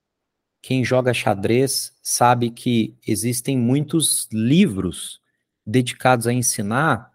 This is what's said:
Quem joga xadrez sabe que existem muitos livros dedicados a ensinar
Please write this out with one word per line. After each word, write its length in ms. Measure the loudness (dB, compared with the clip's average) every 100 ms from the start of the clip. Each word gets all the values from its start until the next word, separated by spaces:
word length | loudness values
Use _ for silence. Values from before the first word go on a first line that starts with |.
| _ _ _ _ _ _
Quem 220 | -4 -2
joga 300 | 2 2 2
xadrez 840 | 0 0 0 0 2 0 -2 -8 _
sabe 480 | -6 2 4 4 0
que 480 | -4 -2 0 0 -4 -4
existem 500 | -2 -2 -4 -2 0
muitos 720 | 2 0 0 -2 0 -2 -4
livros 880 | -2 2 4 4 2 -4 -6 -14 -18 _ _ _ _ -2
dedicados 640 | -2 -2 0 2 2 0
a 60 |
ensinar 800 | 0 -2 -2 -4 0 0 -2 -4